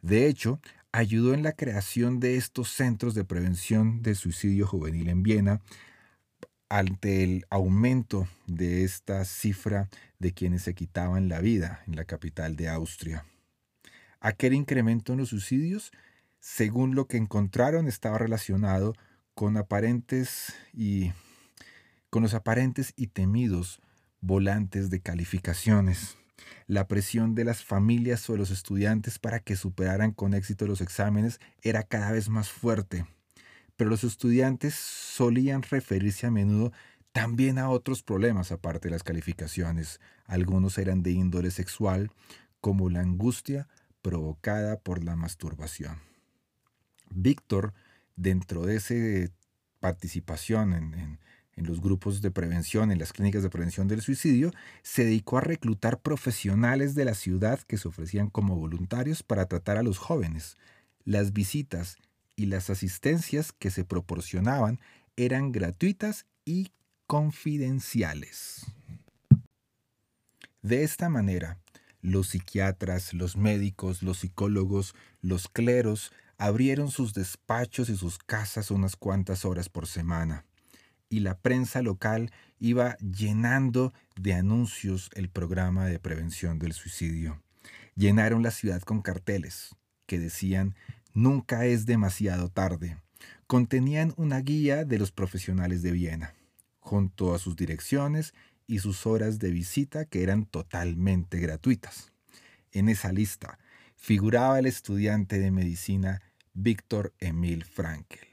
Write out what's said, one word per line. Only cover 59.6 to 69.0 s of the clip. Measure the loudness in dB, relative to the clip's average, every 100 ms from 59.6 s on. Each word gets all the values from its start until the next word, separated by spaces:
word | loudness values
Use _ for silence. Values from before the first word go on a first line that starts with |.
| 0 0
a |
los | 0 -2
jóvenes. | -2 -2 -2 -6 -10 -18 _ _ _ _
Las | -2 0 0
visitas | 0 -2 -2 -4 -6 -8 -12 _ _ _ -4
y | -2
las | -2 -4
asistencias | -4 -4 -2 0 0 0 -4 -4
que | -4 -4
se | -4
proporcionaban | -4 -4 -4 -8 -4 -2 0 2 0 -2 -10 -20 _ -2
eran | 0 2 0
gratuitas | -2 -2 0 0 0 -4 -6 -12 _ -6
y | -4 -4 _ _ _ _
confidenciales. | 0 0 -2 -4 -2 0 -2 -2 -2 0 -4 -10 -14 -14 -14 -16 -18 -18 -20